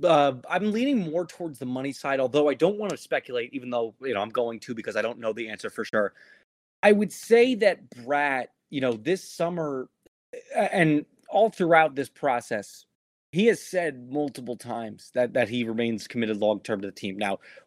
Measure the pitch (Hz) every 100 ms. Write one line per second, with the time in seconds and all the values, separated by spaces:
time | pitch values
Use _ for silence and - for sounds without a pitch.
0 | 170 156 143 127 - 175 214 214 262 262
1 | 170 160 175 - 170 135 127 127 139 131
2 | 143 135 131 147 147 135 165 208 208 147
3 | - 147 - 123 120 135 123 120 113 -
4 | 135 104 107 123 117 113 - 113 110 104
5 | 110 117 113 110 110 104 110 - 107 110
6 | 101 - - _ _ _ _ _ 208 208
7 | 202 - - 233 247 240 208 175 127 120
8 | 120 143 143 135 117 _ _ 143 131 113
9 | 113 185 - - 170 175 156 135 - _
10 | _ _ _ - - 554 202 202 160 147
11 | - _ - - 220 - 175 165 156 135
12 | 135 _ 143 120 - 110 98 - - _
13 | _ _ _ 160 226 190 - 185 170 131
14 | 123 139 147 127 123 117 117 117 113 101
15 | - 127 123 131 110 123 113 113 117 110
16 | - 123 113 107 107 104 - 104 98 -
17 | 104 95 101 98 - -